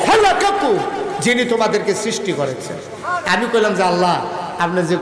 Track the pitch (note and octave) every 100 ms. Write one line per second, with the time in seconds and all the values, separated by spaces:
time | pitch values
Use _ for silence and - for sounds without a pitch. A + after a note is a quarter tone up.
0 | - A4+ G4+ F4+ G4+ G4+ C#4+ F3+ - -
1 | - - A#3 A#3+ A#3+ A3+ G#3+ G3+ F3+ F#3+
2 | A3+ - F#3+ D3 C#3 B2 - - - -
3 | D#4 F4+ F#3+ F#3+ A#3 A#3 G#3+ F#3 F3+ F3
4 | F3+ D3+ - - - E3+ E3+ F3+ E3 F3